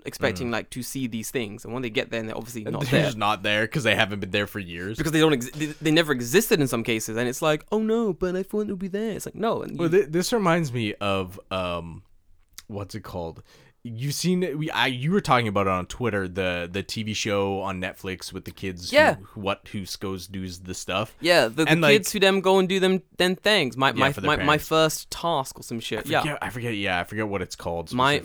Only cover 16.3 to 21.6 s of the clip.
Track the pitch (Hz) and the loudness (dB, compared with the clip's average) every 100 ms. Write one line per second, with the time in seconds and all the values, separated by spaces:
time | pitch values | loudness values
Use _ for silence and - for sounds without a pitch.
16.3 | 90 92 87 87 98 92 - 107 101 113 | -2 0 0 -2 -4 -4 -6 -4 -4 0
17.3 | 101 98 98 95 92 90 - 95 92 - | 2 2 0 -2 -4 -6 -6 -8 -8 -8
18.3 | 95 92 - 95 90 90 277 302 117 98 | -10 -12 -8 -8 -8 0 4 4 4 -4
19.3 | 110 98 101 - 107 90 - 98 95 90 | -6 -4 -4 -6 -10 -8 -8 -6 -6 -8
20.3 | 98 92 87 92 90 - 92 110 - 165 | -8 -8 -10 -10 -8 -4 -2 -4 -2 2
21.3 | 170 117 120 | 4 4 4